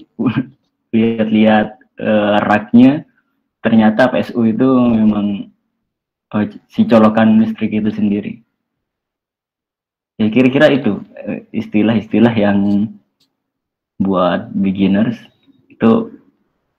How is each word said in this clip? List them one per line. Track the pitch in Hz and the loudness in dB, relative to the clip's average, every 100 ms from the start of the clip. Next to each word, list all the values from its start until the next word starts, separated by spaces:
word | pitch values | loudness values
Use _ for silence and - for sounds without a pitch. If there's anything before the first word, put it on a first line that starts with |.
| - - 117 107 | -20 -6 -6 -6
<laughs> | - _ _ _ _ | -10 _ _ _ _
lihat-lihat, | 113 113 113 110 107 107 107 104 - _ - | -2 -2 -2 -2 2 2 2 -2 -8 _ -10
eh, | 110 107 104 104 | -2 -2 0 0
raknya, | 101 104 107 120 131 151 - _ _ _ _ _ | 0 -2 2 4 4 2 -6 _ _ _ _ _
ternyata | 113 113 110 110 127 | 0 2 2 2 0
P | 127 | 0
S | - 120 | -6 -2
U | |
itu | 113 113 131 | -2 0 0
memang, | 127 123 113 107 104 101 98 - _ _ _ _ _ _ _ _ 107 | 2 2 2 0 0 -4 -6 -10 _ _ _ _ _ _ _ _ -4
eh, | 107 - _ | -4 -8 _
si | - | -2
colokan | 107 113 110 110 110 110 | 2 4 4 2 2 2
listrik | 113 - 107 | 2 -4 -6
itu | 107 107 | -4 -4
sendiri. | 104 104 101 101 - _ _ _ _ _ _ _ _ _ _ _ _ _ _ _ _ _ - | -4 -4 -4 -6 -16 _ _ _ _ _ _ _ _ _ _ _ _ _ _ _ _ _ -4
Ya | 107 | -2
kira-kira | 120 127 135 151 | 2 2 4 2
itu, | 139 110 95 - - | 2 -2 -6 -10 -16
eh, | - - - 104 | -12 -12 -10 -10
istilah-istilah | 110 107 107 113 - 107 117 110 | -4 -2 0 -2 -2 2 2 2
yang | 101 101 101 101 107 - _ _ _ _ _ _ _ _ _ - | 0 0 0 -2 -2 -8 _ _ _ _ _ _ _ _ _ -6
buat | 98 92 90 90 - | -4 0 -2 -2 -6
beginners | - 98 95 95 98 120 - - _ _ _ _ | -4 -4 0 0 0 -2 -4 -12 _ _ _ _
itu | - 113 113 - - _ _ _ _ _ | -4 0 0 -2 -14 _ _ _ _ _